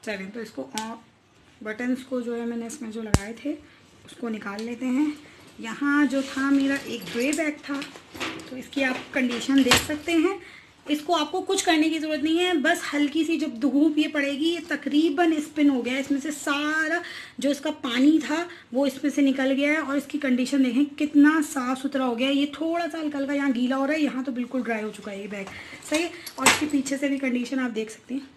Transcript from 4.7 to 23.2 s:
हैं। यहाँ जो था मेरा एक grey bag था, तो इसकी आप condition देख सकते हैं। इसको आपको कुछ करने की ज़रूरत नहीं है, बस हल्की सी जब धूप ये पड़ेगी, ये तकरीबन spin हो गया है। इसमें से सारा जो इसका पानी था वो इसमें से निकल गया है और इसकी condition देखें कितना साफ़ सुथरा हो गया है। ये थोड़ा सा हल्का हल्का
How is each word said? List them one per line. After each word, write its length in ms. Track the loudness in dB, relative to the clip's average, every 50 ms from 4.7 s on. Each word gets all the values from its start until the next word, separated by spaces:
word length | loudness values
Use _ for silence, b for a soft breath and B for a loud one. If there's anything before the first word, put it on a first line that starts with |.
| -10 -8 -6
हैं। 320 | -4 0 0 0 -2 -2 -8 B B B B B B -18 -14
यहाँ 440 | -12 -12 -8 -4 -2 0 2 4 2
जो 160 | 2 2 0
था 300 | -2 -2 -4 -2 0 2
मेरा 240 | 4 4 4 2 0
एक 260 | -2 -4 -6 -8 -8
grey 300 | -8 -6 -4 -2 0 0 0
bag 200 | 0 -2 -2 -4 -6 -8 -8
था, 120 | -6 -6 -6 -10 -14 -18 -20 -18 -12 -8 -8 -8 -8 -10 -12 -12
तो 80 | -12 -12
इसकी 260 | -12 -6 -2 0 0
आप 140 | 0 0 -2 -8 -4 -2
condition 500 | 0 0 0 0 -2 0 4 4 6 6
देख 100 | 6 6
सकते 380 | 4 4 0 -6 -6 -2 0
हैं। 280 | 2 4 4 4 2 0 B B B B B B B B _ -4
इसको 240 | -4 -2 0 0 2
आपको 280 | 2 2 0 -2 -6
कुछ 200 | 0 0 0 0
करने 280 | 4 4 4 4 4 2
की 100 | 2 0
ज़रूरत 200 | -2 -2 -2 -2
नहीं 180 | 0 2 2 4
है, 160 | 4 4 2
बस 280 | 2 4 2 2 2 0 -4 0
हल्की 300 | 2 2 2 2 0 0
सी 140 | 2 2 0
जब 220 | 0 -2 -4 0
धूप 380 | 0 2 4 6 4 4 4 2
ये 100 | 0 0
पड़ेगी, 380 | 0 0 0 0 0 0 0
ये 140 | 0 0 0
तकरीबन 800 | -4 -4 -6 -4 -4 2 2 4 4 4 4 4 4 4 4 2
spin 300 | -2 -4 0 4 4 6
हो 120 | 6 4
गया 120 | 0 -2 -2
है। 60 | -2
इसमें 200 | 0 0 -2 -2
से 120 | -2 -4
सारा 680 | -8 -6 -2 -2 0 0 0 0 0 0 0 0 0 -2 B B B B B B B B
जो 120 | 0 0
इसका 200 | 0 0 -2 -6
पानी 480 | -6 -4 -4 -2 2 4 6 6 6 6
था 300 | 4 2 -2 -2 -2 -6 B B B B 0
वो 140 | 2 2 2
इसमें 240 | 0 0 -2 -2
से 100 | 2 4
निकल 300 | 4 4 4 2 2 2
गया 200 | 2 2 2 2
है 100 | 2 0
और 160 | 0 0 -2 -2
इसकी 200 | -2 -2 -6 -4
condition 460 | 0 0 2 2 2 0 2 2 2
देखें 220 | 4 4 2 2
कितना 560 | 2 0 -2 -4 4 6 8 8 8 8 6
साफ़ 380 | 2 0 -2 -4 -2 -2 -2 -2
सुथरा 260 | -4 -4 -2 0 0
हो 100 | 0 0
गया 120 | 0 0 2
है। 80 | 2
ये 100 | 2 2
थोड़ा 420 | 0 -2 -4 -2 -2 0 0 -2 -2
सा 100 | -4 -4
हल्का 220 | -4 -4 -2
हल्का 140 | -2